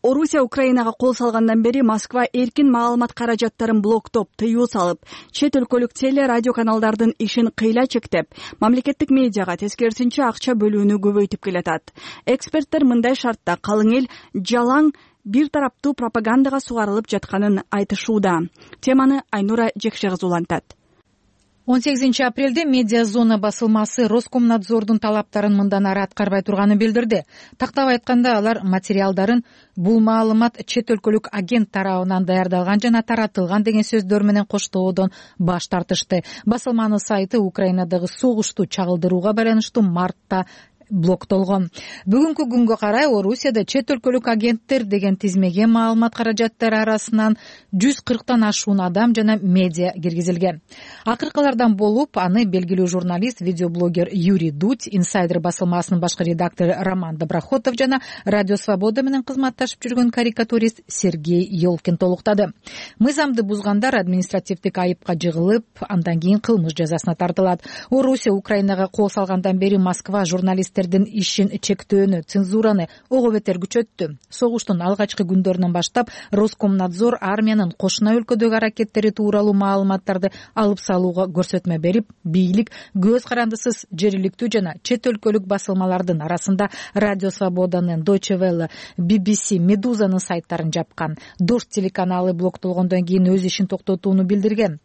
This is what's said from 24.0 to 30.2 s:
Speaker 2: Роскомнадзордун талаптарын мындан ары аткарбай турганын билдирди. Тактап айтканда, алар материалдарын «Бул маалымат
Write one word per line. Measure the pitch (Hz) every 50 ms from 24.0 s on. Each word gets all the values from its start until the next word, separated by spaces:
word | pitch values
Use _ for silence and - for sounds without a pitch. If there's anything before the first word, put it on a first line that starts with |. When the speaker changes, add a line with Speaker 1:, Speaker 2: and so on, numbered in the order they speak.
| 240
Speaker 2:
Роскомнадзордун | 208 214 247 233 - - 262 240 233 233 220 185 175 233 226 226 202 226 208
талаптарын | - 214 214 214 208 _ - 208 202 208 202
мындан | 196 202 196 202 196 202
ары | 196 190 202 196
аткарбай | 185 _ - 208 202 190 196 190
турганын | - 202 190 202 208 208 202
билдирди. | 220 220 208 240 240 220 220 175 143 _ - - - - - _
Тактап | 254 262 - 277 269 262
айтканда, | 247 240 _ - 254 240 240 254 233
алар | 208 208 220 226 220
материалдарын | - 190 185 185 185 - 202 196 196 196 185 185 190 202 240 240 233 _ _ _ _ _ _
«Бул | 185 170 196 226 226
маалымат | 220 220 220 226